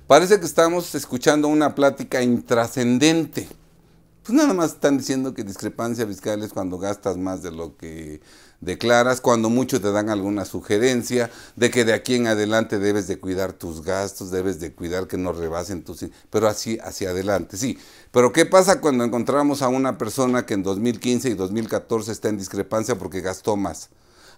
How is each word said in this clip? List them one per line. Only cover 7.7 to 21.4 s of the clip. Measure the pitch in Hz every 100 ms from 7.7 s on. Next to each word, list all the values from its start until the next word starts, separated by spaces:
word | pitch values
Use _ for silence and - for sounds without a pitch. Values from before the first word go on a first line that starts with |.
| -
que | 82 80 76 76 - - - _
declaras, | 82 90 113 120 120 127
cuando | 131 117 110
mucho | 120 123 131
te | 101
dan | 104 107
alguna | 107 95 104
sugerencia | 92 92 - 104 127 123 110 120 117 - - -
de | 117
que | 120
de | 113
aquí | 107 -
en | 123 117
adelante | 107 104 110 110 107
debes | 101 104 92
de | 92
cuidar | 92 92 95
tus | 90 90 80
gastos, | 78 92 98 - 95
debes | 92 95 85
de | 82
cuidar | - 85 90 92
que | 90
no | 92
rebasen | 82 80 85 90 90
tus | - -
in-, | 85 - _
pero | 110 107
así | 104 113 113
hacia | 87 - 95
adelante, | 90 98 95 85 98
sí. | 123 - - - -
Pero | 123 120
¿qué | 160 165
pasa | 185 185 170
cuando | 151 127
encontramos | 120 120 113 139 147 135
a | 131
una | 127 131 98
persona | 113 135 127 123 120
que |
en | 104
dos | 95 98
mil | 120 113
quince | 123 120 127
y |
dos | 95